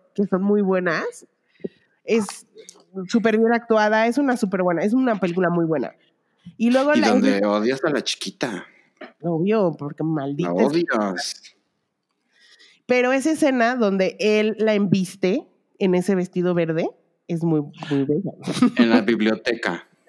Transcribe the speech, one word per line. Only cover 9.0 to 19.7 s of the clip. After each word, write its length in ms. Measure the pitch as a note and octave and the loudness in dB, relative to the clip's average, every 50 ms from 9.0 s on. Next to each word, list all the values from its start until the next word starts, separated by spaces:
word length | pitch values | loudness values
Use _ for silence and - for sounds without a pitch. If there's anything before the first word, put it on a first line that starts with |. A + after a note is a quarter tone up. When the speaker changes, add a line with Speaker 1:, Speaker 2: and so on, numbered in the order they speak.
| - - - _ C#3+ | -20 -20 -16 _ -6
Speaker 1:
Obvio, 520 | E3+ E3+ D#3 F3 G3+ G#3+ A3+ G3 F3 D3 - | -4 -2 -2 0 0 0 0 0 -2 -2 -6
porque 240 | C#3+ C#3+ D3+ - D#3 | -10 -12 -8 -6 -4
maldita 480 | D#3+ D#3+ D3+ C3+ C#3+ C#3+ D3 E3+ F3 F3 | -4 -2 -4 -4 -6 -6 -6 -4 -4 0
Speaker 2:
La 80 | F3+ A3 | 2 2
Speaker 1:
es 60 | - | 2
Speaker 2:
odias. 720 | D#3 - E4+ - - A2+ G#2+ G2 F2+ F2 - - - - - - _ _ _ _ _ _ _ _ _ _ _ _ _ _ _ _ _ _ _ _ - - - - _ _ _ | 2 0 -2 -2 -2 -2 -2 -2 -4 -6 -8 -10 -12 -14 -18 -20 _ _ _ _ _ _ _ _ _ _ _ _ _ _ _ _ _ _ _ _ -20 -20 -20 -20 _ _ _
Speaker 1:
Pero 260 | - B3 B3 B3 B3 C4 | 0 0 2 2 2 2
esa 200 | C4+ - D#4+ D#4+ | 0 0 0 0
escena 440 | - D#4+ C#4 C4 B3 A3+ A#3 B3+ | 2 2 2 2 2 2 0 2
donde 400 | B3+ A3+ G3+ G3 F#3+ F#3+ F3 - - | 0 0 0 2 2 0 -2 -2 -2
él 360 | G3+ G#3+ G#3+ G#3+ G#3+ G#3+ A3 G#3+ | 0 2 2 2 2 0 0 0
la 160 | G#3+ A3 G#3+ | 0 2 2
embiste 720 | G3+ G3+ F#3+ E3 F#3+ F#3 - - - - F3+ G3 D4 - - _ _ _ _ _ - | 2 2 2 0 0 -2 -2 -4 -4 -2 0 0 -2 -4 -8 _ _ _ _ _ -2
en 160 | G3+ F#3 F3+ | 0 2 2
ese 200 | F3+ F3 - G3+ | 2 2 0 0
vestido 400 | F#3 F3+ F3+ - F3+ F3 F3+ F3 | 0 -2 -4 -4 -2 -2 0 0
verde 340 | E3+ E3 D#3+ D#3+ D#3+ G3 G4 - _ _ _ _ _ _ - | 0 -2 -2 -2 -2 -4 -4 -6 _ _ _ _ _ _ -8
es 140 | E3+ D#3+ E3 | -4 -2 0
muy, 160 | E3+ D#3+ D3+ D3 D3 - - - D3+ | 0 2 0 0 -4 -8 -14 -6 -2
muy 140 | C#3+ C#3 C#3 | -2 0 0
bella. 280 | C3+ D3 D#3+ G3 D#3+ - - - C#3 D3+ - - - - | 0 0 -2 -2 -6 -8 -10 -8 -8 0 2 2 2 4
Speaker 2:
En 140 | - A#3+ A#2 | 4 4 4
la 120 | A2+ - G#2 | 4 4 4
biblioteca. 840 | G#2+ A2+ G2+ G#2+ A2 A2 G#2+ - A#2+ A2+ A2+ - G2+ | 2 0 2 2 0 0 0 -2 -4 -4 -2 -2 -4